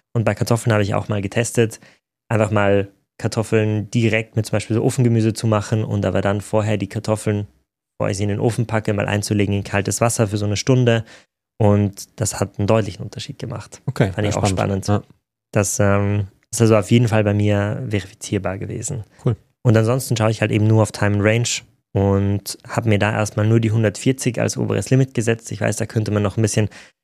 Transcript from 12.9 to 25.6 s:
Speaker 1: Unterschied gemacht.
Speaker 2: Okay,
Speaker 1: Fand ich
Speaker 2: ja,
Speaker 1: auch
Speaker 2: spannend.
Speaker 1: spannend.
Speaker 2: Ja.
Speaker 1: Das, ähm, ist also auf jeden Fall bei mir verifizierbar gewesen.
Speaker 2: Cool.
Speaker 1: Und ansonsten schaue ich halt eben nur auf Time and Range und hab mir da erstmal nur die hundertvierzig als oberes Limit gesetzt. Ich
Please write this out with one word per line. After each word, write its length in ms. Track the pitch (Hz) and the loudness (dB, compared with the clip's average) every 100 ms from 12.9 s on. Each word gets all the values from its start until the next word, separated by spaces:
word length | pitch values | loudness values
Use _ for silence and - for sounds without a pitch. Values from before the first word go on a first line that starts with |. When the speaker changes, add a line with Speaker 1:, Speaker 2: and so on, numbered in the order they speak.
| - | -8
Speaker 1:
Unterschied 360 | - 120 - - | -14 -12 -14 -12
gemacht. 440 | 113 117 - - - | -12 -12 -14 -10 -10
Speaker 2:
Okay, 260 | - 113 | 0 0
Speaker 1:
Fand 160 | 92 104 | 0 -2
ich 60 | |
Speaker 2:
ja, 60 | 101 | 0
Speaker 1:
auch 60 | 104 | 0
Speaker 2:
spannend. 380 | 95 104 95 | 0 -2 -2
Speaker 1:
spannend. 220 | 92 101 - | 0 -2 -2
Speaker 2:
Ja. 80 | _ _ _ _ | _ _ _ _
Speaker 1:
Das, 280 | 110 101 - | -2 -2 0
ähm, 480 | 101 101 101 101 98 _ _ | 2 2 0 -2 -4 _ _
ist 80 | - | 2
also 160 | 113 107 | 4 4
auf 140 | 101 | 4
jeden 160 | 120 117 | 2 4
Fall 160 | 110 | 2
bei 100 | 104 | 2
mir 500 | 104 104 104 104 - 123 | 2 2 0 -2 -6 -4
verifizierbar 680 | 107 90 - - 101 95 98 | -6 -6 -16 -6 -4 -4 -8
gewesen. 440 | 98 90 - - - _ | -10 -8 -8 -10 -12 _
Speaker 2:
Cool. 100 | 127 110 _ _ | -4 -4 _ _
Speaker 1:
Und 140 | 123 110 | 4 4
ansonsten 400 | 110 131 - 117 | 4 0 -2 0
schaue 140 | 110 | 0
ich 100 | 110 | 0
halt 120 | 110 | 0
eben 160 | 110 107 | 2 4
nur 140 | 110 | 4
auf 100 | 104 | 2
Time 240 | - 101 101 | 0 -2 2
and 80 | |
Range 240 | 101 117 117 - - _ _ | 2 2 -2 -6 -10 _ _
und 640 | 101 98 98 98 101 - - - | 0 2 2 0 -2 -6 -14 -6
hab 180 | - 113 | -4 0
mir 120 | 101 | 2
da 140 | 104 | 2
erstmal 340 | 110 107 - 107 | 0 -2 0 2
nur 140 | 113 | 2
die 100 | 113 | 2
hundertvierzig 720 | 113 107 - 131 131 127 110 | 2 0 0 -2 0 -4 -2
als 160 | 110 - | -2 -2
oberes 340 | 110 107 - | -2 -2 2
Limit 240 | 131 131 | 2 2
gesetzt. 360 | - 113 113 - | 0 -2 -2 -6
Ich 80 | 104 | -4